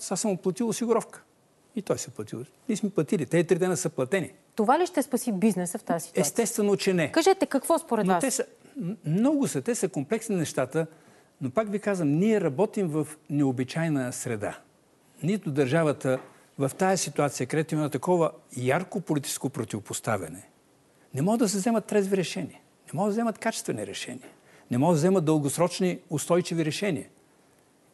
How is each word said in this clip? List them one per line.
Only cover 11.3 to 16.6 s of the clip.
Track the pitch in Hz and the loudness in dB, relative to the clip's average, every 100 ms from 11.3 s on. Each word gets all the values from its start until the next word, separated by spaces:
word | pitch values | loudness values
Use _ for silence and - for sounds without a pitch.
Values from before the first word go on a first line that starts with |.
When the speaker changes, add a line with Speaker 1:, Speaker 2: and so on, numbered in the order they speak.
| - | -8
Speaker 1:
но | 131 | -4
пак | 220 220 | -2 -2
ви | 202 | -2
казвам, | 208 190 156 147 | -2 0 2 4
ние | 208 214 | 4 4
работим | 170 131 214 220 185 | 2 0 0 0 -2
в | 156 147 - - | -2 -4 -8 -4
необичайна | 143 139 123 127 165 165 143 123 | 0 2 0 -2 -2 -2 0 -2
среда. | 123 131 110 98 - - _ _ _ _ - | -6 -6 -4 -4 -8 -14 _ _ _ _ -6
Нито | 147 208 - | -2 -2 0
държавата | 143 135 160 156 139 135 131 - - _ | 0 2 4 2 2 0 -2 -4 -20 _
в | - | -4